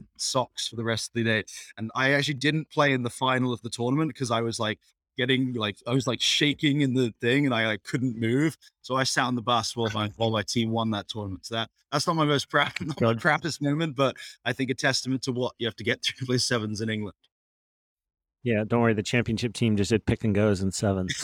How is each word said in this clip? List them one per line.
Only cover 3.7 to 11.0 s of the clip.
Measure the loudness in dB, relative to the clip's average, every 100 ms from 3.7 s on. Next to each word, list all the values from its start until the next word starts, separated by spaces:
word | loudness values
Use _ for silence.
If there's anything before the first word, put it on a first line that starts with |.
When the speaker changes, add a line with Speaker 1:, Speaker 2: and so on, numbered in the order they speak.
Speaker 1:
tournament | -4 0 0 -2
'cause | -2 -2
I | 0
was, | -2 -2
like, | -4 -4 _ _ _ -4
getting, | 0 2 2
like, | 0 -4 -4 -2
I |
was, | 0 0
like, | 0
shaking | 0 2 2 2 0 2
in | 2
the | 2 0 0
thing | 2 2 2
and |
I, | 2 0
like, | -2
couldn't | -4 -2 -2 -2
move. | 0 2 0 -2 -18 _
So | -4 0
I |
sat | 2 2
on | 0
the | 0
bus | 2 0 0
while | -2 -2
my, | 0 -4 0
while | 0
my | 0
team | 0 0 0
won | 0 0
that | -2